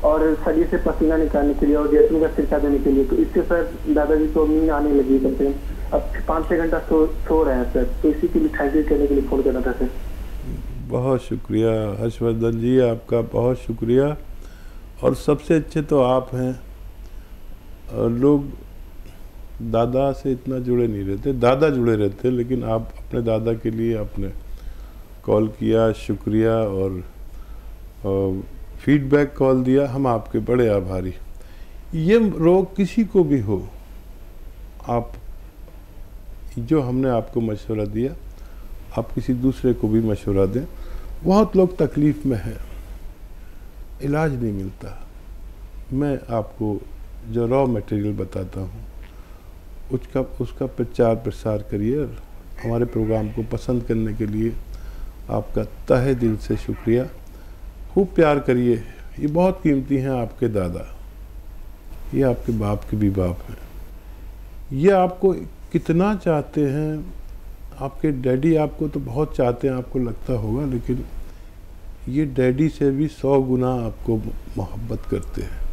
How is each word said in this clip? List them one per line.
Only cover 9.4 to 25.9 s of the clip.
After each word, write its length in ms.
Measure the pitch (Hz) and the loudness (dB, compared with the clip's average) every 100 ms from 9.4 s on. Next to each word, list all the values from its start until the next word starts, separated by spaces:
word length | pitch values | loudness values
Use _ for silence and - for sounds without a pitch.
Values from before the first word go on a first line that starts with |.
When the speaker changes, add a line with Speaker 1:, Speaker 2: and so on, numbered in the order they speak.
Speaker 1:
करना 180 | 135 127 | 2 2
था 100 | 127 | 0
सर। 180 | 120 123 - - - - - 131 - - - - | 0 -2 -2 -6 -6 -8 -8 -6 -6 -6 -8 -4
Speaker 2:
बहुत 340 | 120 127 131 | -2 2 0
शुक्रिया 800 | - 110 - 104 113 110 107 101 | 0 -6 0 2 4 4 0 -2
हर्षवर्धन 580 | 113 - 117 113 113 113 | -4 0 0 2 2 2
जी, 200 | 117 131 | 4 6
आपका 420 | 123 113 - 117 | 6 2 0 0
बहुत 360 | 113 - 120 127 | 0 2 2 0
शुक्रिया। 600 | - 117 113 123 139 151 - - - - - - - - | -4 -4 2 4 4 0 -8 -12 -12 -14 -16 -14 -16 -2
और 120 | 127 131 | 0 0
सबसे 400 | - 147 - 165 | 2 0 4 2
अच्छे 260 | 147 160 | 2 -4
तो 200 | 147 147 | 2 4
आप 340 | 127 127 127 127 | 6 4 0 -2
हैं, 240 | 127 127 - - - - - - - - - - - - - | -2 -4 -10 -14 -14 -14 -14 -14 -14 -14 -14 -14 -14 -16 -10
और 160 | 113 113 | -2 0
लोग 360 | 117 139 147 139 - - - - - - - - - - - | 4 4 4 2 -10 -14 -16 -16 -14 -14 -14 -16 -14 -14 -10
दादा 500 | 113 113 120 127 139 | -2 2 2 4 2
से 200 | 135 135 | 0 -2
इतना 280 | 127 - 131 | -2 -2 -4
जुड़े 280 | 123 123 120 | 2 2 2
नहीं 160 | 104 | 0
रहते, 300 | 98 98 139 | -2 -2 -2
दादा 360 | 131 120 135 156 | 4 4 6 4
जुड़े 260 | 135 117 110 | 4 4 4
रहते 320 | 101 101 131 | 2 0 0
हैं, 80 | 127 | 0
लेकिन 280 | 120 127 | 0 -2
आप 260 | 117 113 113 - | 0 -2 -2 -12
अपने 240 | - 120 | -6 -2
दादा 320 | 113 110 113 | 0 0 0
के 180 | 113 113 | 0 -2
लिए 260 | 113 113 113 | 0 0 0
आपने 340 | 104 - 98 - - - - - - - - - | -2 -4 -4 -6 -10 -10 -10 -12 -14 -16 -16 -12
कॉल 240 | - 107 110 | 2 4 4
किया, 440 | 107 110 113 113 | 0 2 4 4